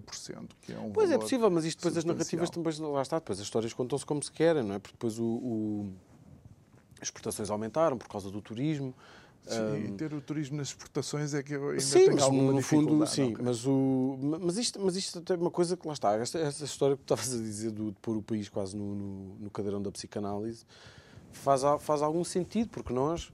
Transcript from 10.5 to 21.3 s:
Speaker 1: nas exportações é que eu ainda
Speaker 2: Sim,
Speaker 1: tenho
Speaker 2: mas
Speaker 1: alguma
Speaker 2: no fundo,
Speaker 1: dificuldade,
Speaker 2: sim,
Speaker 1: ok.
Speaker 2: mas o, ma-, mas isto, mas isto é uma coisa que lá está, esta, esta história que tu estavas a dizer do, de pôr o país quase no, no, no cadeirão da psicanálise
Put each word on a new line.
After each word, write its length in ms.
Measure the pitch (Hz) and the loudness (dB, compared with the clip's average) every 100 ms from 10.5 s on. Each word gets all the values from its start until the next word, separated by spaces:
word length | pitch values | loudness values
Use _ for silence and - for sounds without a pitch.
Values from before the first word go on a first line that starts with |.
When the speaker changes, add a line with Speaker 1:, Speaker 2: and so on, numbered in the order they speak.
| 147 | -6
Speaker 1:
nas 100 | 135 | -6
exportações 640 | - - 151 151 147 147 | -10 -8 -6 -4 -2 -2
é 100 | 143 | -2
que 120 | 139 | -4
eu 160 | 143 143 | -4 -2
ainda 100 | 143 | -2
Speaker 2:
Sim, 180 | 135 359 | 4 8
Speaker 1:
tenho 120 | 381 | 8
Speaker 2:
mas 100 | - | 8
Speaker 1:
alguma 280 | 135 135 135 | 6 6 6
Speaker 2:
no 80 | 135 | 4
fundo, 220 | 131 151 | 6 6
Speaker 1:
dificuldade, 280 | 151 151 151 | 6 6 4
Speaker 2:
sim, 200 | - 131 | 2 0
Speaker 1:
ok. 120 | 107 123 | 2 0
Speaker 2:
mas 200 | 120 127 | 0 2
o, 520 | 135 135 131 131 135 | 4 4 2 0 0
ma-, 180 | 143 160 | -2 0
mas 200 | 175 180 | 0 0
isto, 200 | 233 226 | -2 0
mas 180 | 190 180 | 0 0
isto 360 | - 175 160 | -4 -6 -2
é 20 | 180 | 0
uma 140 | 170 | 0
coisa 280 | - 175 180 | 2 0 0
que 80 | 160 | -4
lá 80 | |
está, 180 | 143 104 107 | 0 2 2
esta, 220 | 123 165 | 0 0
esta 240 | 151 143 143 | -2 -2 -6
história 280 | - 139 | 2 2
que 80 | 139 | 2
tu 120 | - | 0
estavas 200 | 127 117 120 | 0 0 -4
a 20 | |
dizer 280 | 110 104 113 | -4 -4 -4
do, 160 | 107 107 | -2 -4
de 80 | 98 | -4
pôr 160 | - 110 | -4 -4
o 40 | |
país 280 | 101 110 101 | -2 -4 -4
quase 260 | 110 95 104 | -6 -6 -6
no, 180 | 101 | -6
no, 420 | 101 101 98 95 107 | -6 -8 -10 -12 -14
no 100 | 104 | -12
cadeirão 300 | - 101 101 | -6 -4 -2
da 100 | 98 | -4
psicanálise 760 | - - 107 101 101 110 113 - - - - - - - | -8 -8 -6 -4 -4 -6 -10 -16 -20 -20 -20 -20 -20 -20